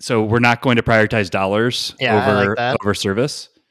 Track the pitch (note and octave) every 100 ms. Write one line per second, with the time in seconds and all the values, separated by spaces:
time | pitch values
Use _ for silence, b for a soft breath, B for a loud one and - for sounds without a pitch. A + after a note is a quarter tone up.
0 | - A#2 A2 A#2+ A#2+ A#2+ C3+ A#2 A#2 A2+
1 | G#2+ A#2 F#2 G2 F#2+ G#2 A#2 B2 - -
2 | B2+ G#2+ - G2+ G2 A2 A#2+ B2 G2+ G2
3 | G2+ G2 B2+ - - _ _